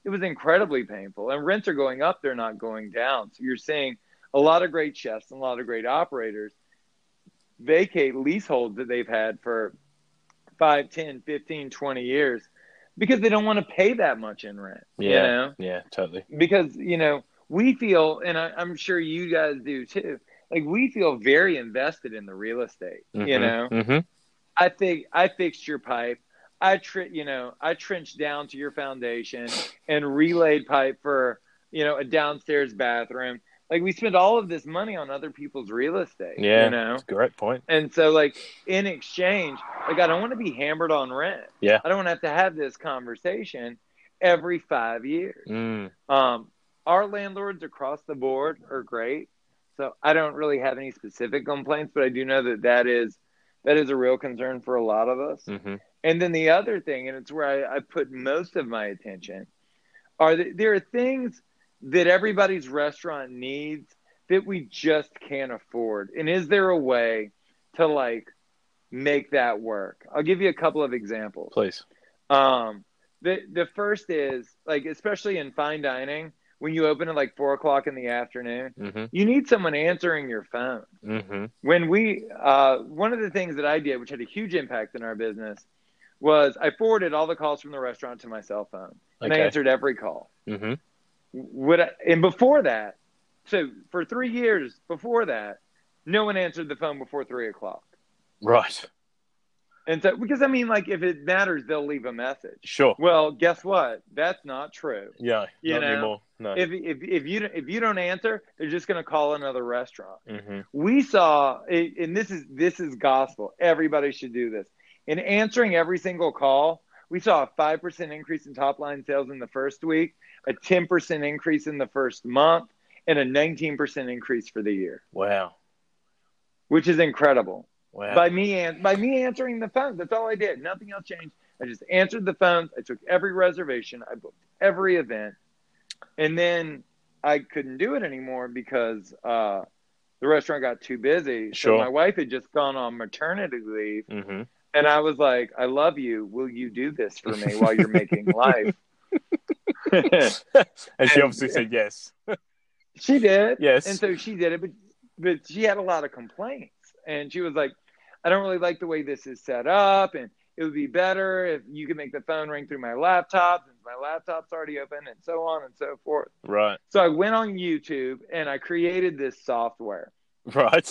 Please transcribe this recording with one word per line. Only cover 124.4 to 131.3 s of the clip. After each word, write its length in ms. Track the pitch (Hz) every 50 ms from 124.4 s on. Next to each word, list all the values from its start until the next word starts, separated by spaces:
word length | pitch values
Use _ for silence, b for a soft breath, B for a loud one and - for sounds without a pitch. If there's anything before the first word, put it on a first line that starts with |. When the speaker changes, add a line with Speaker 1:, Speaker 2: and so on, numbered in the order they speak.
| 104 -
Speaker 1:
for 140 | - 110 104
the 100 | 107 104
year. 300 | 95 92 87 - - _ _ -
Speaker 2:
Wow. 440 | 95 95 101 101 98 95 87 - _ _ _ _ _ _ _ _ _ _ _ _ _ _ _ _ _ _ _ _ _ _ -
Speaker 1:
Which 180 | 147 160 151
is 140 | 170 170 156
incredible. 640 | 170 151 131 - 147 143 139 123 107 92 92 95 - _ _ _ _ _ -
Speaker 2:
Wow. 220 | 101 101 101 101
Speaker 1:
By 160 | 170 170 175
me 240 | 175 185 196 202 196 185
an-, 220 | 175 165 165 165 185
by 120 | 196 196
me 300 | 202 220 254 269 262 254
answering 340 | 254 247 254 262 254 240 226
the 100 | 226 202
phone, 280 | - 262 269 285 220
that's 160 | 170 175 - 226
all 160 | 220 226 220
I 80 | 220
did. 260 | 190 208 196 156 123 135
Nothing 300 | 170 190 - 214 202 202
else 120 | 196 -
changed. 260 | - 196 170 165 156